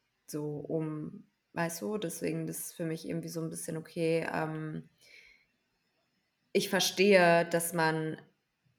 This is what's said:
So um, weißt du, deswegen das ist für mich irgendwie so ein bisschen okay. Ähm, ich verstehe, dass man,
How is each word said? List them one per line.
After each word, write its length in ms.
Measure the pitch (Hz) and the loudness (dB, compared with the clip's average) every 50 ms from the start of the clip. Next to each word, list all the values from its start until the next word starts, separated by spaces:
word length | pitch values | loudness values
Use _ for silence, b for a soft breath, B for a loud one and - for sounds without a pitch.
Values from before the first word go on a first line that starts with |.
| _ _ _ _ _ - | _ _ _ _ _ -10
So 320 | - 151 151 151 147 147 | -8 -6 -6 -6 -6 -8
um, 640 | - - 160 160 160 156 156 151 151 - - - - _ _ _ _ _ - | -6 -4 -4 -2 -2 -4 -6 -6 -8 -10 -12 -16 -20 _ _ _ _ _ -6
weißt 280 | - 170 165 - - | -4 -4 -4 -4 -6
du, 160 | 208 208 214 208 | -6 -4 -4 -4
deswegen 480 | - 165 170 - 170 170 160 165 160 | -4 -6 -6 -4 -4 -4 -4 -4 -4
das 140 | 160 170 - | -6 -8 -8
ist 140 | - - - | -10 -12 -8
für 100 | - 175 | -6 -6
mich 240 | 160 160 160 - - | -6 -6 -6 -6 -6
irgendwie 200 | - 170 160 165 | -6 -6 -6 -6
so 120 | 165 165 | -6 -6
ein 80 | 160 160 | -6 -6
bisschen 280 | 175 170 - - 160 160 | -8 -8 -8 -8 -8 -8
okay. 500 | 156 - - 175 165 160 165 165 160 - | -8 -8 -6 -2 0 2 2 0 0 -2
Ähm, 560 | - - 160 156 156 156 156 156 156 165 156 - _ B B B B B B B B B B B B _ _ _ _ _ _ _ _ _ _ _ _ _ _ _ _ _ _ _ - | -2 -2 -2 -4 -4 -6 -8 -8 -8 -10 -12 -14 _ B B B B B B B B B B B B _ _ _ _ _ _ _ _ _ _ _ _ _ _ _ _ _ _ _ 0
ich 160 | 202 196 - | 0 0 2
verstehe, 760 | - 185 170 - - - 185 208 196 185 175 170 170 170 170 | 0 0 0 0 2 4 6 8 8 10 10 8 8 6 4
dass 280 | 170 170 170 170 - - | 4 0 -2 0 0 0
man, 480 | 165 160 160 160 160 156 160 156 - - _ _ _ _ _ _ _ _ _ _ | 2 2 2 2 0 -2 -4 -6 -8 -12 _ _ _ _ _ _ _ _ _ _